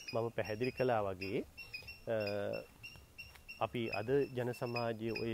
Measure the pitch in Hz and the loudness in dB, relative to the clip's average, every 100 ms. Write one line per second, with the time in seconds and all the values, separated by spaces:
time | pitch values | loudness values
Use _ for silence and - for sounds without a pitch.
0 | - 117 117 - 104 107 127 - 127 113 | -4 0 0 0 0 0 0 2 4 4
1 | 98 92 95 135 - - - - - - | 2 0 0 0 -2 -10 -12 -12 -12 -8
2 | - 113 101 101 104 110 - - - - | -2 0 2 0 0 -2 -6 -14 -16 -16
3 | - - - - - - 113 123 113 104 | -18 -18 -16 -16 -14 -2 -2 0 0 0
4 | 110 143 131 123 123 120 123 120 117 110 | 4 4 4 2 0 0 -2 0 0 0
5 | 113 113 113 | 0 0 0